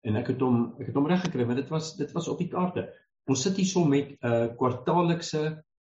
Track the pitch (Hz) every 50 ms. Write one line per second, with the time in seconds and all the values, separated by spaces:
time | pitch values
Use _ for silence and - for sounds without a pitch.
0 | _ 113 107 113 120 - 123 123 131 127 123 117 120 117 - - 120 - - 139
1 | 143 156 180 180 - 175 - 127 120 117 120 131 139 - 156 156 156 - - -
2 | 143 - - - - - - - 175 - - - 180 - - 117 - - - -
3 | _ _ _ _ _ - 135 - - 196 190 - 185 185 - 180 170 147 139 143
4 | 143 - - _ - 120 117 117 117 113 - - 135 147 - - - - 160 175
5 | 175 165 165 165 - - - 151 151 156 156 - - _ _ _ _ _